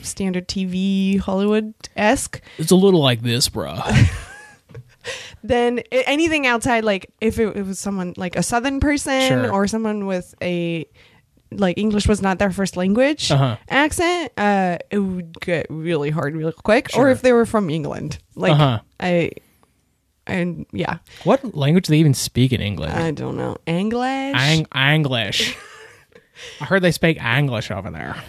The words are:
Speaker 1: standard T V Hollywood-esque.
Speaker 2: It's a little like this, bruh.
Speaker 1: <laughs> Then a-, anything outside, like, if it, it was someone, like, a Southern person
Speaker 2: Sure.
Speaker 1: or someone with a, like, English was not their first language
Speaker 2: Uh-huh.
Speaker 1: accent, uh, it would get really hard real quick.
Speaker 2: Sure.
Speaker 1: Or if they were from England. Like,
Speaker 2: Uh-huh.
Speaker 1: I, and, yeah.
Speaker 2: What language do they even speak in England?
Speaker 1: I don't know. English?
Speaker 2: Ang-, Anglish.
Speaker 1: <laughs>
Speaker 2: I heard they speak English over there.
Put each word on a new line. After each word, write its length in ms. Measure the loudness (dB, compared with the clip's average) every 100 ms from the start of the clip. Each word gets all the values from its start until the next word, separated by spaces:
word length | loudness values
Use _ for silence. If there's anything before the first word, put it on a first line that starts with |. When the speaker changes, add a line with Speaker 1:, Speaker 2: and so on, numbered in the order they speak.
Speaker 1:
standard 440 | -14 -6 -4 -4 -4
T 200 | -4 -4
V 500 | -2 0 2 2 0
Hollywood-esque. 1200 | 0 0 2 0 -2 -10 -14 -2 2 2 0 -12 -16 -8
Speaker 2:
It's 120 | 4
a 60 | 6
little 240 | 8 6
like 200 | 4 2
this, 260 | 0 0 -2
bruh. 340 | -4 -8 -6
Speaker 1:
<laughs> 400 | 2 4 4 2 -14 -20 -20 -20 _ -20 -20 _ -14 -14 -14 -18
Then 380 | -2 2 2 0 -2
a-, 160 | -2 0
anything 380 | 2 2 2 2
outside, 380 | 0 2 0
like, 280 | 2 -2 -4 _
if 180 | -2 0
it, 160 | -2 -2
it 100 | -6
was 120 | -6
someone, 340 | -6 -4 -6 -6
like, 200 | -6 -4
a 60 |
Southern 360 | 0 0 0 0
person 480 | 0 0 0 0 2
Speaker 2:
Sure. 240 | 2 0
Speaker 1:
or 140 | 0 0
someone 380 | 0 -2 -4 -4
with 280 | -6 -6 -8
a, 420 | -4 -2 -2 -4 -8 _ -20 _ _ _ _
like, 260 | -2 -2 0
English 300 | 0 0 2
was 120 | 2
not 200 | 0 0
their 100 | 0
first 260 | 0 -4 -2
language 540 | 0 2 2 2 0
Speaker 2:
Uh-huh. 260 | 2 2 0 -2
Speaker 1:
accent, 640 | 0 0 0 0 0 -4 -2
uh, 420 | 0 2 0 -2 -4
it 80 | -4
would 420 | -2 -4 -8 -12
get 260 | -4 -4 -4
really 400 | -6 -2 -2 0
hard 240 | -2 -2
real 160 | -4 -6
quick. 400 | -6 2 2 2
Speaker 2:
Sure. 140 | 2 4
Speaker 1:
Or 40 |
if 120 | 4
they 100 | 4
were 140 | 4 4
from 240 | 0 0
England. 480 | -2 -4 -6 -8 -10 _
Like, 180 | -4 2
Speaker 2:
Uh-huh. 260 | 4 4 2 -6 _
Speaker 1:
I, 320 | -2 0 0 -4 _ _ _ _ _ _ _ _ -8
and, 400 | -4 -4 -6 -10
yeah. 260 | -8 -6 -8 -12 -8
Speaker 2:
What 320 | 0 0 0
language 320 | -2 2 2 4
do 60 |
they 60 | 4
even 140 | 4
speak 380 | 2 -2 2 2
in 80 | 2
England? 320 | -2 -4 -6
Speaker 1:
I 180 | -4 -4
don't 240 | -4 -6 -6
know. 220 | -6 -8 -4
English? 680 | -4 -2 -2 -4 -4 -4 0
Speaker 2:
Ang-, 300 | 2 0 0
Anglish. 840 | 0 2 2 2 -2 -2 -2 -4 -6
Speaker 1:
<laughs> 1000 | -16 -20 -20 -20 _ -20 _ -20 -20 -14
Speaker 2:
I 40 |
heard 180 | -2 2
they 80 | 2
speak 320 | 2 2 0
English 480 | 0 2 2 -2 -4
over 220 | -6 -6
there. 240 | -10 -10 -12